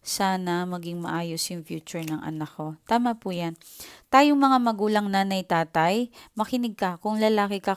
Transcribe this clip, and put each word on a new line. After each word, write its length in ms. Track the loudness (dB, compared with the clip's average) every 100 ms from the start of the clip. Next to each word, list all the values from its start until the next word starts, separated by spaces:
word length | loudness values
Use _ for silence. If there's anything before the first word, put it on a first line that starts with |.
sana 640 | -8 -2 0 0 -2 -2 -2
maging 320 | -6 -6 -8
maayos 400 | -6 -4 -4 -6 -6
yung 160 | -8
future 400 | -10 -10 -8 -8
ng 160 | -6 -6
anak 320 | -6 -8 -8
ko. 240 | -10 -10 -10
Tama 320 | -2 0 0 -4
po 160 | -6
yan. 240 | -6 -6 -8 -16 -20 -20 -20 _
Tayong 240 | 6 6 6
mga 240 | 6 4
magulang, 480 | 2 0 2 2 2
nanay, 400 | 0 0 -2 0
tatay, 640 | 0 2 2 2 2 -2 -8 -10 -6
makinig 400 | -4 -2 -4 -2
ka. 240 | -4 -2
Kung 160 | -4 2
lalaki 400 | 2 4 2 -2
ka, 80 | -2